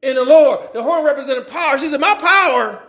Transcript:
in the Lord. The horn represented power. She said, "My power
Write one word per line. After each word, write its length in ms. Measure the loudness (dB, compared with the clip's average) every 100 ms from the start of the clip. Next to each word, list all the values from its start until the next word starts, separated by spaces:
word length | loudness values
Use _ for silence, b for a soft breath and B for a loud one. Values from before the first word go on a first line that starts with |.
in 140 | -4 -2
the 100 | 4
Lord. 480 | 6 6 2 -8
The 100 | -10
horn 220 | -4 -2 0
represented 420 | -2 -4 -8 -8
power. 300 | -6 -2 -2
She 100 | -2
said, 140 | -2
"My 140 | 0 0
power 640 | 2 2 2 0 -2 -8